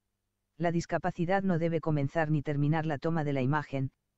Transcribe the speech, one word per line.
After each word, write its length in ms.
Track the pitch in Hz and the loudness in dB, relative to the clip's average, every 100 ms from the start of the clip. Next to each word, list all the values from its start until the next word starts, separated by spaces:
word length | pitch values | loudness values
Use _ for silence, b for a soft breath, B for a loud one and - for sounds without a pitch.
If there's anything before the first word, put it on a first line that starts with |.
| _ _ _ _ _ - | _ _ _ _ _ -2
La 140 | 170 | 0
discapacidad 720 | 170 - 165 180 - 170 196 | 0 -2 -2 -2 -2 0 2
no 160 | 196 165 | 2 0
debe 220 | 170 160 | 0 0
comenzar 500 | 160 147 139 165 151 | 0 0 0 0 2
ni 100 | 151 | 0
terminar 460 | 151 143 147 160 156 | 0 0 2 2 0
la 100 | 139 | -2
toma 280 | 165 165 | -2 0
de 80 | 147 | 0
la 100 | 139 | 0
imagen, 480 | 127 151 147 135 135 _ _ | 2 0 -2 -6 -6 _ _